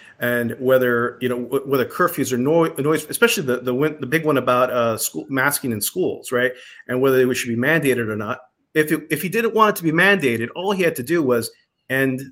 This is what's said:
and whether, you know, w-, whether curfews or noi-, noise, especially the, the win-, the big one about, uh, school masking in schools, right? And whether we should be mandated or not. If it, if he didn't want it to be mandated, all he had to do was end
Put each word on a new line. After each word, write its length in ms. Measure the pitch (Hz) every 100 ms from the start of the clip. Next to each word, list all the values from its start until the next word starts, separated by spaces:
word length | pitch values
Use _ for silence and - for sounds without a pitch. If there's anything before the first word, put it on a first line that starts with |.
| - -
and 400 | 120 120 117 117
whether, 580 | 127 131 123 120 120 -
you 80 | 123
know, 140 | 123
w-, 220 | 120 139 -
whether 200 | 135 117
curfews 480 | - 175 156 123
or 40 | 120
noi-, 360 | 135 165 165 165
noise, 280 | 143 156 151
especially 340 | - 233 202
the, 180 | 127 123
the 120 | 123
win-, 220 | 127 151 151
the 40 | 123
big 200 | 160 151
one 120 | 135
about, 320 | 123 123 123
uh, 280 | 120 117 110
school 280 | - 156 -
masking 420 | 135 143 - 131
in 80 | 107
schools, 540 | - 185 139 90 -
right? 180 | 123 123 - - - -
And 100 | 127
whether 260 | 135 131 127
we 100 | 127
should 140 | 123
be 60 | 117
mandated 540 | 135 160 139 120 110
or 80 | 107
not. 220 | 107 - - _ _
If 180 | 156 151
it, 160 | 156 -
if 140 | 151
he 60 | 180
didn't 260 | 226 226 220
want 200 | 214 202
it 0 |
to 60 |
be 80 | 165
mandated, 580 | 165 190 196 131 113 117 175
all 160 | 196
he 120 | 190
had 120 | 170 -
to 60 |
do 200 | 120 170
was 260 | 135 117 - - _ _ -
end 320 | 131 135 131 135